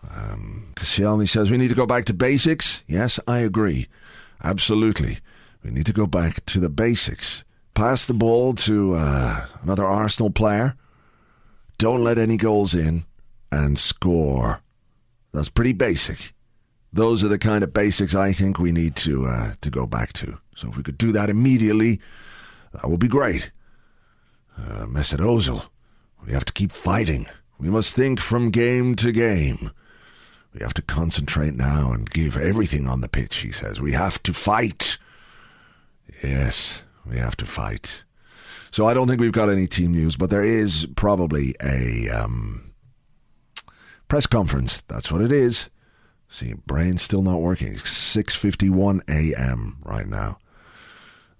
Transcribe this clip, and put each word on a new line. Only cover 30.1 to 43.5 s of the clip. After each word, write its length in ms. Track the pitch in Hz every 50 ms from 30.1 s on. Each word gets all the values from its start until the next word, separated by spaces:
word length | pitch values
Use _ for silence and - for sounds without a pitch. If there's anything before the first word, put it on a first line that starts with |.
| - - - - - _ _ _ _
We 80 | -
have 140 | 52 57 -
to 80 | - 76
concentrate 720 | - - - 82 82 - - 71 69 - 82 73 78 71
now 360 | 60 62 69 71 76 71 64
and 200 | 58 55 55 53
give 260 | - 80 80 76 -
everything 500 | - 71 85 98 110 107 - - 73 69
on 140 | 65 64 64
the 80 | 60 -
pitch," 280 | - - 57 - -
he 140 | - - 52
says. 300 | - - - 52 50 50
"We 120 | 67 73 67
have 300 | 76 90 98 - - -
to 100 | - 85
fight." 640 | - - 104 104 110 123 104 - - - - - - - _ _ - - - - - - - - _ _ _ _ _ _ _ _ _ _ - - - -
Yes, 600 | 69 67 67 67 60 58 - - - - - - - _ _ _
we 120 | 58 58
have 200 | 60 60 57 53 -
to 80 | 58
fight. 560 | 53 - - 53 50 52 55 - - - - - _ _ _ _ _ - - - - - - - -
So 160 | - - 107
I 80 | 110 120
don't 140 | 127 131 123
think 120 | 127 120
we've 120 | 117 117 104
got 160 | 117 110 104
any 180 | 101 95 92
team 260 | 90 - - 90 85 85
news, 220 | 82 78 80 78
but 160 | 65 92 90
there 140 | 101 101 101
is 420 | 107 113 113 107 101 82 78 80 - -
probably 600 | - - 104 104 90 90 80 76 73 71 65 62 -
a, 480 | - 69 69 64 62 60 57 58 57 55
um, 600 | 57 55 55 55 58 58 55 52 52 55 - - - _ _ - _ _ _ _ _ _ _ _ _ _ _ _